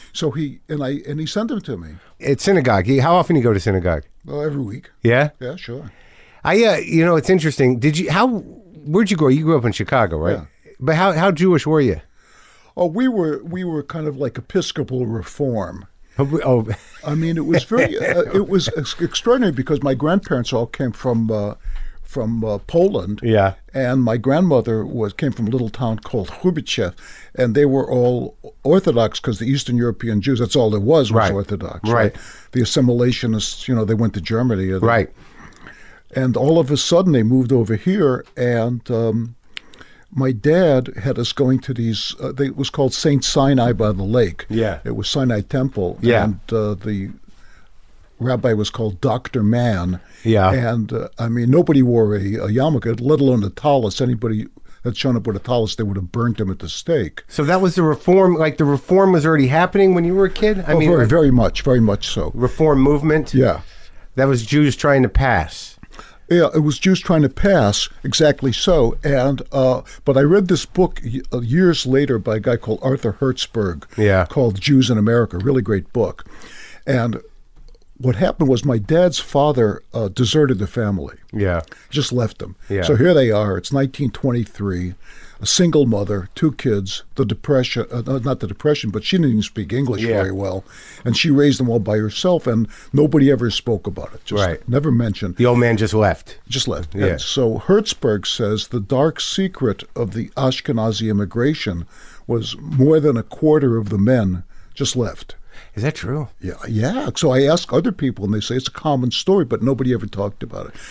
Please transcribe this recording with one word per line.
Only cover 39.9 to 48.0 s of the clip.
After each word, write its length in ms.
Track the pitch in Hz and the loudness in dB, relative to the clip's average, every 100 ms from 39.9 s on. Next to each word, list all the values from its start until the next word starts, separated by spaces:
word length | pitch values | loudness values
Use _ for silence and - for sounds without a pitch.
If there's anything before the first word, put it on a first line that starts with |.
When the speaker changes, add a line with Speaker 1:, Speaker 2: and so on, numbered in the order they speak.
| - _ 135 | -20 _ -2
Speaker 1:
my 160 | 131 | -2
dad 600 | 113 147 170 175 131 123 - | 0 2 4 4 2 0 -4
had 160 | 131 117 | -4 -4
us 160 | 117 | -4
going 240 | - 131 131 | 0 2 2
to 120 | - | -2
these, 400 | 120 117 107 - - | -4 -4 -4 -6 -8
uh, 100 | 131 | -8
they, 140 | 131 139 | -4 -4
it 100 | - | -4
was 140 | 135 | -6
called 240 | - 135 | -2 -2
Saint 320 | - 160 143 - | 0 0 0 0
Sinai 480 | - 139 135 120 | 2 4 4 2
by 180 | 110 107 | 0 0
the 120 | 98 | -2
Lake. 420 | 98 123 101 76 - | 0 0 0 -2 -6
Speaker 2:
Yeah. 300 | 110 107 85 | -2 -2 -4
Speaker 1:
It 120 | - 110 | -8 -6
was 140 | 101 | -4
Sinai 320 | 143 127 107 | -2 0 -2
Temple. 560 | 98 139 135 107 90 - | -2 -2 -2 -2 -4 0
Speaker 2:
Yeah. 220 | 117 117 107 | 2 2 0
Speaker 1:
And, 140 | 95 - | -4 -4
uh, 240 | 113 104 98 | -2 -2 -4
the 340 | 107 101 98 - - - - - - - - - | -6 -6 -8 -14 -20 -20 -20 -20 -20 -20 -20 -20